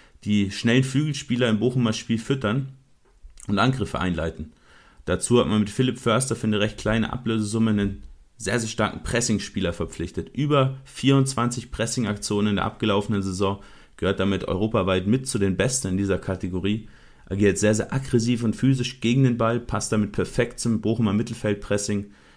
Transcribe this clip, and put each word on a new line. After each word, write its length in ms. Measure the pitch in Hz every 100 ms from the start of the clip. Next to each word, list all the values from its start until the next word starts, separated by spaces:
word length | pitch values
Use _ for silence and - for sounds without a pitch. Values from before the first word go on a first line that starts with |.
| - -
die 300 | 104 104 98
schnellen 320 | - 117 123
Flügelspieler 640 | 131 135 151 139 - 123 120
im 100 | 107
Bochumer 340 | 120 131 113
Spiel 260 | 107 - 113
füttern 500 | - 135 107 127 135 - _ _ _ _ - - -
und 100 | 101
Angriffe 400 | 120 131 98 -
einleiten. 540 | 90 82 80 - 78 - _ - - -
Dazu 360 | - 90 - 120
hat 80 | 76
man 120 | 107
mit 100 | 101
Philipp 280 | - 127 -
Förster 380 | 117 110 127 117
für 100 | 110
eine 140 | 104
recht 180 | 107 -
kleine 340 | 113 113 -
Ablösesumme 580 | - 113 113 104 110 113
einen 320 | 104 101 101 - - - -
sehr, 200 | - 117
sehr 100 | 113
starken 360 | - 107 -
Pressingspieler 680 | - 117 117 101 - 98 90
verpflichtet. 580 | - 82 - 85 - -
Über 440 | - 147 147 131 131
vierundzwanzig 880 | - - 131 139 135 117 117 - -
Pressingaktionen 800 | - 113 - 107 101 - 104 104
in 60 | 98
der 80 |
abgelaufenen 580 | 92 - 107 101 104 101
Saison, 380 | 95 92 98 98 - - - -
gehört 220 | 90 101
damit 300 | 95 95 -
europaweit 580 | 90 107 110 92 92 95
mit 220 | 131 131
zu 100 | 113
den 180 | 98 90
Besten 300 | 117 131 98
in 100 | 92
dieser 220 | 98 90
Kategorie, 680 | - 92 92 92 98 110 - - - - -
agiert 320 | 98 101 90
sehr, 140 | 107
sehr 200 | 107 -
aggressiv 500 | 131 - 120 117 120
und 140 | 117 104
physisch 440 | 131 135 123 -
gegen 220 | 113 131
den 140 | 131 117
Ball, 240 | 113 120
passt 320 | - 107 -
damit 180 | 107 101
perfekt 480 | - 90 - - -
zum 220 | 120 110
Bochumer 320 | 107 113 110
Mittelfeldpressing, 920 | 101 113 110 107 101 - 101 - 101 101 - -